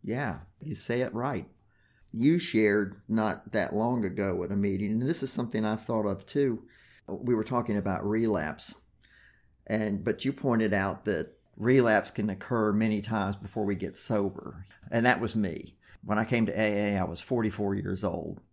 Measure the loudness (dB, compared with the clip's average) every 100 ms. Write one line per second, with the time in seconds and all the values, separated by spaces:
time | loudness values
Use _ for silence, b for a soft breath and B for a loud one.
0 | -6 -4 -4 -6 -12 _ -10 -8 -2 -2
1 | -2 -2 -4 -4 -8 _ _ b b b
2 | b 2 4 4 2 4 4 4 0 -6
3 | -2 0 2 -2 -4 -2 0 0 0 0
4 | -2 -2 -2 -2 -2 0 0 0 -2 -2
5 | 0 0 -2 -2 -2 -2 -2 -2 -2 -2
6 | 0 -4 -4 0 2 0 -8 B B B
7 | -12 -8 0 0 2 -2 0 0 0 -2
8 | 0 2 2 2 -2 -4 -6 -8 _ _
9 | B B B B B _ -4 -2 0 -2
10 | -2 -2 -2 -2 2 2 4 2 0 -2
11 | 0 0 -2 -10 _ -4 4 6 8 6
12 | 4 -2 -2 -2 -2 2 2 4 2 0
13 | -2 -2 -2 -4 -6 -4 -2 -2 -4 -2
14 | 0 2 0 -4 -14 -14 -16 B -4 2
15 | 4 4 2 0 -2 -4 -12 -20 B B
16 | -2 -2 2 2 2 2 0 2 0 0
17 | -2 -4 -4 0 0 -2 -2 -2 -2 -2
18 | -2 -4 -8 -10 -14